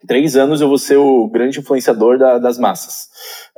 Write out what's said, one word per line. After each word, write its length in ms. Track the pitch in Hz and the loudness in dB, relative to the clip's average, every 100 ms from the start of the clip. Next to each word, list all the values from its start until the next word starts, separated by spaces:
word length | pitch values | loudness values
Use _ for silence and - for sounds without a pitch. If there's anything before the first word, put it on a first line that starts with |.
| - | -4
três 300 | 123 156 131 | -2 0 2
anos 240 | 135 151 | 2 0
eu 80 | 147 | 0
vou 100 | 139 | 0
ser 180 | - 143 | 2 2
o 320 | 139 131 110 | 4 2 0
grande 300 | 113 123 139 | -2 -4 -4
influenciador 600 | 143 135 131 117 113 127 | -4 -4 0 0 2 4
da, 200 | 131 123 | 4 2
das 200 | 123 120 | 0 -2
massas." 500 | 110 87 - - - - - - - | -4 -4 -10 -16 -18 -20 -20 -20 -18